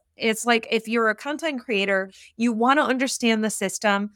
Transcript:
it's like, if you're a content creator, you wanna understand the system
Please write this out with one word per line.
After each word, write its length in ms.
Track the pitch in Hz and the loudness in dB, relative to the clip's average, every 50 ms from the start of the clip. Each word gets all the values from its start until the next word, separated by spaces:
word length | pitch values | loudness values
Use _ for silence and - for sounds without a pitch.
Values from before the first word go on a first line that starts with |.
| _ _ _ | _ _ _
it's 300 | - - 226 220 220 - | -4 0 0 0 0 0
like, 200 | 240 233 226 226 - | 0 0 0 0 0
if 160 | 226 220 220 214 | -2 -2 -2 0
you're 220 | 226 233 226 220 | 0 2 2 2
a 60 | 208 | 0
content 460 | - - 285 302 - 330 320 285 247 - | -2 -4 -8 -6 -4 -4 -4 -4 -4 -6
creator, 460 | - 220 196 196 196 196 190 190 190 - - - - _ - | -4 -2 -2 0 2 0 0 0 -4 -10 -20 -20 -20 _ -2
you 160 | 233 240 226 | 0 0 0
wanna 280 | 214 233 254 277 302 277 | 2 2 2 4 4 4
understand 600 | 220 262 254 269 254 - - 247 233 226 214 220 | 2 2 0 0 -2 -2 0 2 2 2 2 0
the 60 | 214 | -2
system 640 | - - 208 185 - - - 208 202 202 202 208 - | -2 -2 -4 -4 -4 -2 0 2 2 2 0 -4 -10